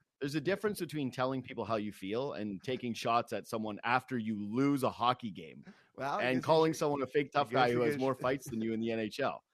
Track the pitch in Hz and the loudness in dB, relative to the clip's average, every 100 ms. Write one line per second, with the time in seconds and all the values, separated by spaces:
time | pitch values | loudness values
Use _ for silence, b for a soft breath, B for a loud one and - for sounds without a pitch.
0 | _ - 143 151 139 196 214 208 170 151 | _ -8 -4 -2 0 0 -2 -4 -4 -2
1 | 131 120 131 131 123 127 101 113 104 98 | -2 0 0 0 -6 -6 -2 -2 -2 -6
2 | 95 110 139 80 107 95 - 127 123 113 | -4 -2 -2 -4 -6 -6 -4 -4 -4 -4
3 | 123 117 117 107 107 117 110 101 117 127 | 2 2 2 -4 -6 -6 -4 -4 0 0
4 | - 127 110 107 104 113 139 143 123 92 | 0 -4 -2 -4 -2 2 2 4 2 2
5 | 117 123 117 90 80 65 117 B B - | 0 0 -4 -10 -14 -16 -20 B B -8
6 | 135 175 123 127 - 160 160 160 156 143 | -4 0 2 2 4 6 6 4 0 0
7 | 131 147 139 147 135 123 123 120 120 143 | 0 0 0 0 2 4 4 4 2 2
8 | 131 127 123 139 - 113 110 110 113 113 | 0 2 0 0 -2 -4 -2 0 0 0
9 | 107 101 131 69 - | -2 -2 -2 -2 -10